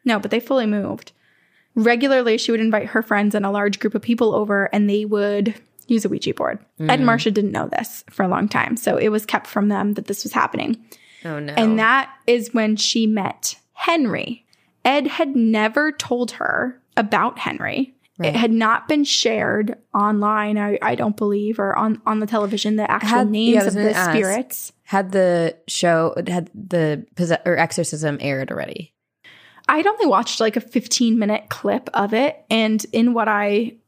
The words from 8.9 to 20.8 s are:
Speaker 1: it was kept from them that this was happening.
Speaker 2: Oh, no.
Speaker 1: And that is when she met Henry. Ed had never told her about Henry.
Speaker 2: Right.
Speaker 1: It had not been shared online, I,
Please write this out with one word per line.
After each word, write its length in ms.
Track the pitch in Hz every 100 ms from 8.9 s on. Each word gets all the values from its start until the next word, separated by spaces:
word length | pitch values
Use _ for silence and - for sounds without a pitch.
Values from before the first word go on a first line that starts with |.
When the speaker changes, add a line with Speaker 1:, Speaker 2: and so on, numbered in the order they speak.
| -
Speaker 1:
it 120 | 214
was 160 | 214 214
kept 180 | 208 -
from 200 | 208 208
them 240 | 196 202
that 120 | 202 208
this 160 | 202
was 100 | 220
happening. 440 | - - - - 226 - - _ -
Speaker 2:
Oh, 160 | 170 147
no. 140 | 147
Speaker 1:
And 240 | 151 220 220
that 320 | 220 269 - - -
is 260 | 240 214
when 220 | 226 214 214
she 300 | - 233 220
met 500 | 214 185 - - - _
Henry. 720 | - - 330 233 156 - 233 _ _ _ _
Ed 220 | 247 285 277
had 280 | - 277 269
never 560 | 226 220 220 294 302
told 400 | 294 - 247 240
her 500 | - - - 247 - _ -
about 400 | 208 196 226 -
Henry. 540 | - - - - 262 _ _ -
Speaker 2:
Right. 120 | 170
Speaker 1:
It 60 | 233
had 160 | 233
not 380 | 226 220 233 -
been 160 | 302 285
shared 720 | - 233 220 - 208 208 - _
online, 640 | 202 208 208 208 214 208 214
I, 200 | 208 202